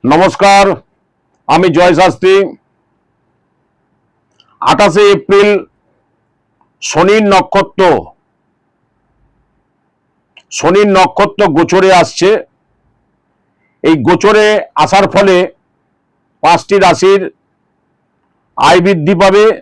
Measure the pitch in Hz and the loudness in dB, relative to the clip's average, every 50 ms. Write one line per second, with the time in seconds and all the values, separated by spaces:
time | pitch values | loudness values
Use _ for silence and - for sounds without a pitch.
0 | - 120 147 160 185 185 - - 185 196 196 196 202 196 175 135 _ _ _ _ | -2 -2 0 0 0 0 0 0 0 2 4 4 2 2 -2 -6 _ _ _ _
1 | _ _ _ _ _ _ _ _ _ - 135 165 185 185 151 165 175 175 175 151 | _ _ _ _ _ _ _ _ _ -4 -2 0 0 0 2 2 2 2 2 2
2 | 185 185 - - - 185 190 196 196 170 - _ _ _ _ _ _ _ _ _ | 0 0 0 -2 0 0 2 2 0 -2 -8 _ _ _ _ _ _ _ _ _
3 | _ _ _ _ _ _ _ _ _ _ _ _ _ _ _ _ _ _ _ _ | _ _ _ _ _ _ _ _ _ _ _ _ _ _ _ _ _ _ _ _
4 | _ _ _ _ _ _ _ _ _ _ _ _ - - 160 - - 175 156 196 | _ _ _ _ _ _ _ _ _ _ _ _ -4 -4 -2 0 0 0 2 2
5 | 208 202 202 160 - - 196 196 202 208 208 190 - _ _ _ _ _ _ _ | 2 2 2 0 0 0 2 2 2 2 0 -2 -4 _ _ _ _ _ _ _
6 | _ _ _ _ _ _ _ _ _ _ _ _ _ _ _ _ - - - - | _ _ _ _ _ _ _ _ _ _ _ _ _ _ _ _ -14 -8 -4 -2
7 | 170 190 208 220 214 202 196 185 180 - - 196 190 196 _ - 185 180 151 107 | 0 0 0 0 0 0 0 0 -2 -2 -4 -4 -4 -4 _ -2 0 0 0 -2
8 | - - _ _ _ _ _ _ _ _ _ _ _ _ _ _ _ _ _ _ | -4 -12 _ _ _ _ _ _ _ _ _ _ _ _ _ _ _ _ _ _
9 | _ _ _ _ _ _ _ _ _ _ _ _ _ _ _ _ _ _ _ _ | _ _ _ _ _ _ _ _ _ _ _ _ _ _ _ _ _ _ _ _
10 | _ _ _ _ _ _ _ _ _ _ - - - 156 180 202 208 208 196 190 | _ _ _ _ _ _ _ _ _ _ -14 -6 -4 -2 0 0 0 2 2 0
11 | 185 185 - - 202 202 - - 208 185 147 151 170 165 175 185 185 190 185 180 | 0 0 0 -2 -4 -4 -2 -2 -2 -2 0 -2 -2 0 0 0 2 4 4 2
12 | 165 - - - 170 190 214 202 - _ _ _ _ _ _ _ _ _ _ _ | 2 0 -2 -2 0 0 0 -2 -4 _ _ _ _ _ _ _ _ _ _ _
13 | _ _ _ _ _ _ _ _ _ _ _ _ _ _ _ _ - 147 165 151 | _ _ _ _ _ _ _ _ _ _ _ _ _ _ _ _ -2 -2 -2 -2
14 | 120 156 180 175 196 208 214 214 214 214 214 202 - - _ - 156 - - 190 | 0 -2 -2 0 0 0 0 2 0 0 -2 -4 -6 -8 _ -4 -4 0 0 -2
15 | 196 190 - 202 202 196 185 180 185 - - _ _ _ _ _ _ _ _ _ | -2 0 -2 -2 0 2 0 0 0 -4 -8 _ _ _ _ _ _ _ _ _
16 | _ _ _ _ _ _ _ _ - 151 175 - - - 202 196 190 180 165 165 | _ _ _ _ _ _ _ _ 0 0 0 0 0 -2 0 2 2 2 2 2
17 | 180 190 196 196 185 - _ _ _ _ _ _ _ _ _ _ _ _ _ _ | 2 2 2 0 -2 -6 _ _ _ _ _ _ _ _ _ _ _ _ _ _
18 | _ _ _ _ _ _ _ _ _ _ _ - 127 143 170 185 175 190 202 165 | _ _ _ _ _ _ _ _ _ _ _ -4 0 0 2 2 0 0 -2 -2
19 | 147 156 202 170 196 - 190 208 214 226 202 - | -2 -4 -2 0 0 0 2 2 2 2 0 -4